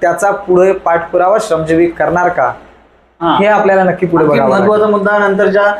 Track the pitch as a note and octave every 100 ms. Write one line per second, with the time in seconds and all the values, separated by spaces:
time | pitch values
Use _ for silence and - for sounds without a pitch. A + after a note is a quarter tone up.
0 | E3+ F3 G3+ G3+ - F3+ F#3+ F#3+ F3 E3+
1 | E3+ F3 F3+ G#3+ G#3+ D#3+ D#3+ E3 E3+ E3
2 | D3+ F3 F3+ F3 B2 - - - _ _
3 | _ _ E3+ D3 G3+ G#3 G3 F#3+ F#3 -
4 | F3 E3 D3+ C#3+ C3+ G3 G3 G#3+ G#3+ G3+
5 | G3 G#3 G3+ G3 G3+ G3+ G3+ G#3